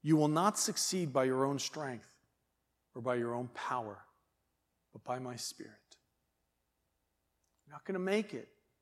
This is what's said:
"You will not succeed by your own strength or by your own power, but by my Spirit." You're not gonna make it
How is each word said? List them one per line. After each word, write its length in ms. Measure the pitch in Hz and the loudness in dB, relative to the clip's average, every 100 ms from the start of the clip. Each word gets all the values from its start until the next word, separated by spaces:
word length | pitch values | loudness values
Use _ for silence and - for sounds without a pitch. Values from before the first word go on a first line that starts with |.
"You 140 | 151 156 | 6 6
will 140 | 151 | 6
not 280 | 151 196 208 | 6 4 2
succeed 540 | - 190 - 185 165 | -2 0 -2 0 0
by 140 | 131 131 | 2 2
your 180 | 131 | 4
own 160 | 135 143 | 2 0
strength 560 | - - 143 117 - _ _ _ _ _ _ _ _ | -4 -6 -8 -8 -14 _ _ _ _ _ _ _ _
or 80 | 131 | -6
by 140 | 120 123 | -2 0
your 180 | 117 | 0
own 160 | 120 123 | -2 -6
power, 560 | - - 127 110 98 - _ _ _ _ _ _ _ _ | -8 -4 -4 -4 -10 -18 _ _ _ _ _ _ _ _
but 100 | 117 | -16
by 160 | - 127 | -6 -6
my 160 | 127 120 | -6 -8
Spirit." 640 | - - 107 107 _ - _ _ _ _ _ _ _ _ _ _ _ _ _ _ _ _ _ | -10 -10 -16 -18 _ -20 _ _ _ _ _ _ _ _ _ _ _ _ _ _ _ _ _
You're 80 | |
not 100 | 147 | -16
gonna 160 | - 190 | -6 -2
make 340 | 185 208 214 | 2 2 0
it 140 | 127 - _ _ _ | -8 -12 _ _ _